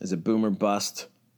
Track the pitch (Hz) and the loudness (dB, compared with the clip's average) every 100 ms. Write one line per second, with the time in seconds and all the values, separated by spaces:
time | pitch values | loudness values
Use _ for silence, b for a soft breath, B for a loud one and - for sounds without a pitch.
0 | 95 90 95 110 110 95 104 101 - - | -6 -2 0 2 2 2 2 2 -2 -8
1 | - _ _ | -14 _ _